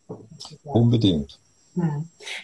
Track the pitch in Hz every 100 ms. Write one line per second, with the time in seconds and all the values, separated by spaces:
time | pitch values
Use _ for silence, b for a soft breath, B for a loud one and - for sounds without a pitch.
0 | _ 110 113 - - 151 147 117 117 117
1 | 101 80 69 - _ _ _ 180 165 147
2 | 165 _ B B